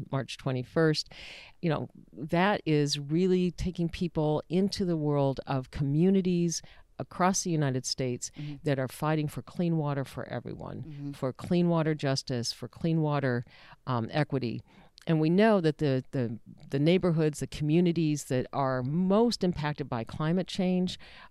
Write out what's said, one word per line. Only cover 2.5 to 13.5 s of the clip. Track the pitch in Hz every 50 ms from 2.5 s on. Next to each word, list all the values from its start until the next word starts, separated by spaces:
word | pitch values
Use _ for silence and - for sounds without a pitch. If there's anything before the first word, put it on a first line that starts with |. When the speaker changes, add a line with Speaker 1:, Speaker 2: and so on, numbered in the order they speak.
| 208 - -
Speaker 1:
is | - 151 147 147 143 143 147
really | 143 139 151 165 185 185 185 185 180 180
taking | 160 - - 185 165 - 170 165
people | - - 180 170 - 165 151 151 151 147 -
into | - 151 180 196 196 - - 208
the | 175 170
world | 160 151 151 147 143 139 135 135 - -
of | - 139 131 131 -
communities | - - 151 139 139 151 175 190 196 190 180 185 180 175 170 170 160 - - - - - - _ _ -
across | - - - - 180 185 196 - -
the | 185
United | 165 151 151 139 127 131 123
States | - - - 135 127 123 117 - - - -
Speaker 2:
Mm-hmm. | 151 147 147 135 -
Speaker 1:
that | 151 139 131
are | 131
fighting | 123 - - 151 151 156 156 151
for | 151 - 139
clean | - - - - 175 170 170
water | 160 147 147 143 139 131
for | - - 127 - -
everyone, | 123 123 117 120 101 - - - - - 127
Speaker 2:
Mm-hmm. | 160 147 143 143 143 143
Speaker 1:
for | - - 131 120
clean | - - - 185 175 175
water | 175 170 165 156 156 156
justice, | 151 - 139 135 131 - - 135 120 117 - -
for | - -
clean | 120 - - - 165 160 165
water, | 156 151 147 143 135 131 123 120 123 -